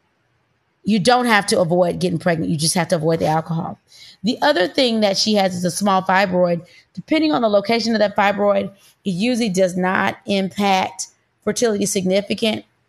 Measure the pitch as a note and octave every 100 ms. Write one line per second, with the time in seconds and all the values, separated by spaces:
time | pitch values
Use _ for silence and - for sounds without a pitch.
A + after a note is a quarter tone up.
0 | _ _ _ _ _ _ _ _ - A3
1 | F3 B3 A#3+ G#3+ G3 A3 F3 F3 F3 E3
2 | F3 E3 F3+ E3 - E3 D#3+ F#3 E3 E3+
3 | D#3 E3 F3 D#3+ D#3+ E3 - - _ -
4 | - - G3 B3+ C#4 D4+ F4 - B3+ A3+
5 | G#3 G3 A3 G#3 G3 F#3 F3+ - G3+ F#3+
6 | F#3 F#3+ G3+ F3+ F3+ E3+ E3 - _ -
7 | - D#4 D#4 D4+ A#3 G3+ G3+ A#3 G#3+ A3+
8 | G#3 G3+ G3+ G3+ G3+ G3 G3 - _ _
9 | - F3 A#3 B3 A#3 F3+ F#3+ F3+ F3+ G3
10 | G3 - - G3 F#3+ - G3+ F#3+ F#3+ -
11 | - _ _ _ - G#3 A#3+ G#3 G3 G3+
12 | F#3 G3 G3+ G#3 A3 G#3+ - _